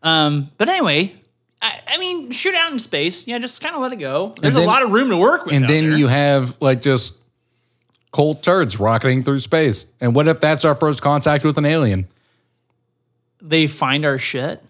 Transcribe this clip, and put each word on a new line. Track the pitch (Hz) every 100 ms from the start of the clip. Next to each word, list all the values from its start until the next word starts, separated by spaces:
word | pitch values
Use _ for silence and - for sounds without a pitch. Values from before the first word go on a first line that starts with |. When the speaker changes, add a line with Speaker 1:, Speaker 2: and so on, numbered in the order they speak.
Speaker 1:
Um, | 160 160 151 147 139 _
but | 240
anyway, | 381 233 147 196 - _ _ _ _
I, | 220 - -
I | 302
mean, | 370 359 254
shoot | 247 381 359
out | 330
in | 269
space. | - 151 160 185 -
Yeah, | 240
just | 240 -
kinda | 311 330
let | 254
it | 240
go. | 139 139 196 -
There's | 147 165
Speaker 2:
And |
then |
Speaker 1:
a | 175
lot | 247
of | 247
room | 208 262
to | 180
work | 208 349 359
with |
Speaker 2:
And | 143 127
Speaker 1:
out |
Speaker 2:
then | 156 156
Speaker 1:
there. | 156
Speaker 2:
you | 139
have, | 139 143 139 123 -
like, | 143 131
just | 143 127 - - _ _ _ _ _ _ _ _ _
cold | - 147 151
turds | - 185 139 101
rocketing | 104 113 135 131
through | 123 139
space. | - 160 156 101 - _
And | 123 123
what | 151
if | 160
that's | 151 156 160
our |
first | 147 156 143
contact | 143 147 151 147
with | 151 151
an | 147
alien? | 160 131 95 92 _ _ _ _ _ _ _ _ _ _ _ _ _
Speaker 1:
They | 165 160 156
find | 151 139 139 151
our | 135
shit? | - 131 139 - _